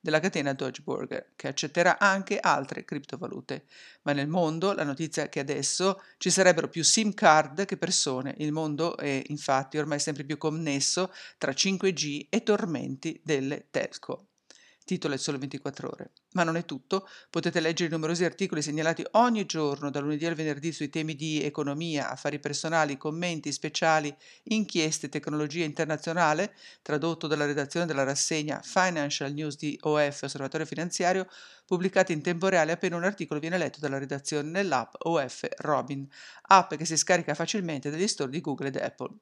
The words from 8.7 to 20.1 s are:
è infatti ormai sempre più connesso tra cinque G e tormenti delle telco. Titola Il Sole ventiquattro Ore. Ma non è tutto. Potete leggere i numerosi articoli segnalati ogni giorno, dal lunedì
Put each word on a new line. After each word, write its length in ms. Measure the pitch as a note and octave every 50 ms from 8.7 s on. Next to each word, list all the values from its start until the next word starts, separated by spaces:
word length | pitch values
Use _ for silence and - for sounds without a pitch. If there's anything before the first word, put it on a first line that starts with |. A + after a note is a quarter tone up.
| D3 C#3 D#3+ E3+ - -
è 260 | - C#3+ C#3 C3+ - -
infatti 500 | D3 C#3+ - - C#3 C3 C#3 C#3+ - D3+
ormai 220 | D3 D#3 D3 D3
sempre 260 | C#3+ - D3+ C3+ D3
più 120 | C#3 D3+ C#3
connesso 760 | - D#3+ D3+ D#3+ E3 D#3 C#3 C#3 C3+ - - F3 F#3 F#3 - - - - - _
tra 160 | - - C3
cinque 400 | - - G3 F#3+ F3+ - F#3+ F#3
G 340 | C#3+ D3+ D3+ C#3+ D3 - _
e 140 | - A3+ A3+
tormenti 760 | - G#3 G3+ - F3 D#3 B2+ C3+ C#3 C3+ C3+ - E3 D#3 - _
delle 440 | D#3 D#3 C3+ C3+ C3+ D3 - - _
telco. 560 | _ C3 - - - - - - - - - _ _ _ _ _ - - - - _ _ _
Titola 300 | - F#3 - - D#3 C#3
Il 40 | C3
Sole 200 | - - C#3+ C3+
ventiquattro 500 | C3+ C#3 C#3 C3+ - D3 C3+ - - D#3
Ore. 200 | - - - - _ _ _ _ _
Ma 100 | F3+ E3+
non 140 | E3 D#3+ E3+
è 60 | E3+
tutto. 460 | - D3 C3 _ _ - F#3+ F#3+ - - - - _
Potete 280 | - E3 D#3+ F3 E3 F3
leggere 300 | D#3+ D#3+ E3+ - F3 D#3+
i 20 |
numerosi 320 | E3 D#3+ D#3 D#3 E3+ E3+ F3+
articoli 380 | E3 D#3+ - G3 F#3 - D#3
segnalati 420 | D3 C#3+ D3 D#3 D#3 D#3+ E3 D#3+ - - -
ogni 340 | G#3 A#3+ B3 A#3 G#3+ G3 -
giorno, 420 | - D#3+ D#3 C#3+ C#3+ C#3+ D#3+ C#3+
dal 140 | C3+ D3 C#3+
lunedì 240 | D3